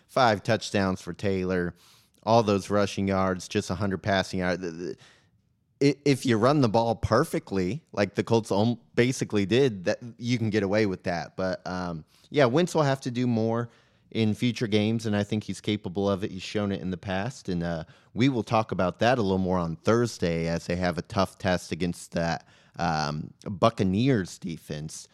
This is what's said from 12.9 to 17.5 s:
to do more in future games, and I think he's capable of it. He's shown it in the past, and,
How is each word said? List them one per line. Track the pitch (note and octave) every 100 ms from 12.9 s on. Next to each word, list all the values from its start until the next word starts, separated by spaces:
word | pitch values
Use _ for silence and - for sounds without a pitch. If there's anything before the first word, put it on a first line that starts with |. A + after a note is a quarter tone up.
| C3+
to | C3+
do | A#2+ B2
more | A2+ A2+ A2+ A#2 _ _ _ _
in | A2 A2
future | G2+ B2 A2 A2+
games, | G#2+ G#2 A2+ A2
and | G#2
I | G2+
think | G#2+
he's | - F#2+
capable | - G#2 G2 F2+ G2
of | F#2+
it. | G#2
He's | F#2
shown | - G#2+ G#2
it | F#2+
in | F2+
the | F2+
past, | G#2 F#2+ A2+ -
and, | -